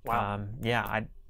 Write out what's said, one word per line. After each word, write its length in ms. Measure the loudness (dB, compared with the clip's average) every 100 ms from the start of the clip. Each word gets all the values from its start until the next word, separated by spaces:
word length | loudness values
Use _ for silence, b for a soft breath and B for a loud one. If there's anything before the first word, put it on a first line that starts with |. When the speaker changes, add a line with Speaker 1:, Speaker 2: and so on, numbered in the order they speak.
| 0
Speaker 1:
Wow. 300 | 2 2 0
Speaker 2:
Um, 140 | -4 -2
yeah, 220 | 2 2
I, 240 | 2 0 -2 -10